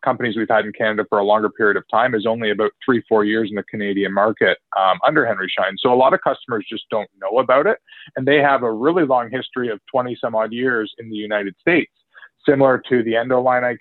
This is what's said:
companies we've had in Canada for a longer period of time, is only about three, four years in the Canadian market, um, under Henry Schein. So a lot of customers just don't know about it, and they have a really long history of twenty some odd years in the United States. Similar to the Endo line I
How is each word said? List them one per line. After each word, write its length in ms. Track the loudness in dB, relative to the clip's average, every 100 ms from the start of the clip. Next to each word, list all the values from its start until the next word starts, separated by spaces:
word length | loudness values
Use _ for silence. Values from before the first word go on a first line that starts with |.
| -4
companies 320 | -2 -4 -4
we've 100 | 0
had 160 | 0
in 80 | 0
Canada 340 | -4 -4 -2 -2
for 100 | 0
a 40 |
longer 260 | 2 2 2
period 260 | 0 0 0
of 80 | 0
time, 240 | 0 2 0
is 100 | -2
only 260 | -2 -2
about 200 | -2 -2 -2 -2
three, 180 | -2 2
four 160 | 0 2
years 240 | 0 -2
in 60 | -6
the 60 |
Canadian 500 | -8 -6 -4 -2 -2
market, 440 | 2 0 2 0 0 _ 0
um, 200 | 0 2 2
under 200 | 2 0
Henry 240 | -2 -6
Schein. 260 | -4 -4 -2
So 120 | 0
a 40 | 4
lot 180 | 4
of 80 | 2
customers 440 | 0 -4 -4 -8 -6
just 160 | -12 -6
don't 200 | -6 -6 _
know 200 | -2 -2
about 280 | 2 2 2
it, 120 | -2 _ -20 -14 -6
and 100 | 0
they 120 | 2
have 260 | 4 2
a 80 | 0
really 320 | 0 0 2
long 260 | 2 0 0
history 380 | -8 -8 -6 -6
of 140 | -6 -4
twenty 240 | -4 -4 -6
some 180 | -4
odd 200 | -2 -4
years 400 | -2 -2 -2 -4 -10
in 120 | -14
the 80 | -12
United 380 | -4 -4 -4 -4
States. 320 | 0 0 0 _ _ -20 -20 _ 0
Similar 340 | 4 4 2 0
to 160 | 0
the 140 | 2 -2
Endo 240 | 0 0
line 240 | 2 0 0
I 100 | -4